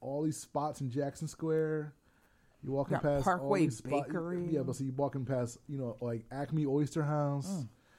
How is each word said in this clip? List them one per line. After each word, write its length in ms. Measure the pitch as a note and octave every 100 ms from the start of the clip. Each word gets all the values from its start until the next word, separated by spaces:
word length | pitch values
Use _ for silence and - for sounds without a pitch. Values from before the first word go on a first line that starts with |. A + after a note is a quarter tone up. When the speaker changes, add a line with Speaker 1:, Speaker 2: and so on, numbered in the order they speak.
Speaker 1:
all 220 | C3 C#3+
these 120 | D#3 C#3+
spots 460 | - D3 D3+ -
in 80 | C#3
Jackson 400 | B2 C#3 - D#3
Square. 640 | - D#3+ D#3+ D#3 D#3 D3+ - _ _ _ _ _ _
You're 120 | C#3
walking 220 | C3+ C#3 D3
Speaker 2:
Got 80 |
Speaker 1:
past 240 | D3+ C#3+ C3+
all 100 | F3+
Speaker 2:
Parkway 280 | C#3 G3 D3+
Speaker 1:
these 100 | A2+
spot-, 300 | C3+ C#3+ C#3
Speaker 2:
Bakery. 420 | D#3+ E3+ F3+ F3
Speaker 1:
yeah, 140 | D#3
but 120 | C3 A#2+
so 80 |
you're 100 | C3+ C3
walking 280 | C#3 C3+
past, 360 | B2 C3 A#2+ - -
you 100 | C#3
know, 180 | B2 -
like, 240 | A#2+ A#2 A2+
Acme 340 | C3 C#3 D#3 C#3+
Oyster 380 | C#3+ D3 D#3+
House. 440 | D3 D3+ C#3+ C#3+ C#3
Speaker 2:
Mm. 220 | F#3+ A#2 - _